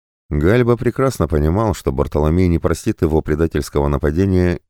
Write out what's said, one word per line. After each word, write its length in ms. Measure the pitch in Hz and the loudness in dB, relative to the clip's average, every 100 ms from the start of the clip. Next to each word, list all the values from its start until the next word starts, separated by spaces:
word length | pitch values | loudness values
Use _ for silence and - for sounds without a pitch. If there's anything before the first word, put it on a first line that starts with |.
| _ _ - | _ _ -8
Гальба 460 | 73 78 123 117 120 | 0 2 4 2 0
прекрасно 500 | 123 - 135 - 82 | -2 -2 -2 -2 0
понимал, 480 | 78 76 92 113 | 0 0 0 0
что 160 | 85 - | -2 -4
Бартоломей 560 | 67 67 76 76 85 92 | -2 -2 0 0 2 2
не 120 | 82 | 2
простит 440 | 80 80 - - | 0 -2 -4 -2
его 180 | 85 78 | 0 0
предательского 680 | 73 76 82 78 69 73 71 | 0 0 0 -2 -4 -2 0
нападения 720 | 71 73 76 98 92 90 87 | 0 -2 0 2 2 0 -2